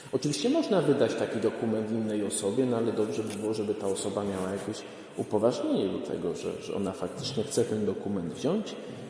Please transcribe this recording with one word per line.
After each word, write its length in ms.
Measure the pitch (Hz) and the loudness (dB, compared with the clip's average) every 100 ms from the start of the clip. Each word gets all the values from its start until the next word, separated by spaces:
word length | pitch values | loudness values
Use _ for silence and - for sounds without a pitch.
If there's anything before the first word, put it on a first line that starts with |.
| - | -4
Oczywiście 360 | - 147 143 240 | -2 0 0 2
można 320 | 320 - 190 | 4 4 4
wydać 340 | 147 139 113 - | 6 6 4 2
taki 240 | 107 117 | -2 2
dokument 520 | 104 - 117 110 107 | 0 2 0 0 0
innej 340 | 113 107 104 101 | 0 0 0 0
osobie, 400 | - - 127 127 | 0 0 2 2
no 120 | 117 | 2
ale 140 | 113 | 2
dobrze 320 | 104 104 - | 2 0 0
by 120 | 107 101 | -4 -2
było, 180 | 107 | -2
żeby 220 | 110 104 98 | 0 0 0
ta 120 | 98 | 0
osoba 360 | 95 104 101 | 0 -2 -2
miała 280 | 101 95 92 | 0 -2 -2
jakieś 300 | 98 - 107 - - - - | -2 -4 -8 -10 -14 -10 -6
upoważnienie 720 | 120 104 117 - 311 226 95 | 0 4 4 4 2 2 2
do 180 | 92 78 | -2 -4
tego, 280 | 85 85 82 | -2 -2 -4
że, 260 | 90 - | -4 -6
że 140 | - - | -4 -2
ona 160 | 98 | -2
faktycznie 520 | 92 90 - - 113 | -2 -6 -6 -4 -4
chce 200 | 104 123 | 0 0
ten 220 | 113 107 101 | 2 2 0
dokument 480 | 95 101 101 82 | -2 -2 -2 -4
wziąć 420 | - 131 214 - - - - | -2 0 0 -2 -8 -10 -12